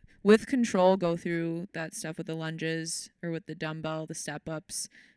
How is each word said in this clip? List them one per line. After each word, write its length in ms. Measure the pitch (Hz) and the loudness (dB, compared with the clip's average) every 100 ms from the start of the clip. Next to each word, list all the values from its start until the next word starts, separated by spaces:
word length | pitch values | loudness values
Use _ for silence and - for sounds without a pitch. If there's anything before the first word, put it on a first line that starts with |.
| - - | -20 0
with 240 | 202 220 - | 8 8 6
control, 520 | 262 233 190 185 190 | 0 2 6 6 6
go 180 | 170 170 | 2 0
through 500 | 175 170 165 165 185 | -2 -2 -2 -4 -6
that 220 | 165 160 | -8 -8
stuff 240 | - 160 160 | -8 -8 -6
with 80 | 165 | -6
the 80 | |
lunges 720 | 160 160 160 160 165 160 - - - | -6 -6 -4 -4 -2 -4 -6 -10 -10
or 80 | 170 | -6
with 160 | 160 - | -6 -8
the 80 | |
dumbbell, 500 | 160 156 160 156 160 | -6 -6 -4 -4 -6
the 100 | 160 | -6
step-ups. 720 | 160 - 147 - 156 - - - - - | -8 -8 -8 -6 -8 -6 -8 -8 -14 -20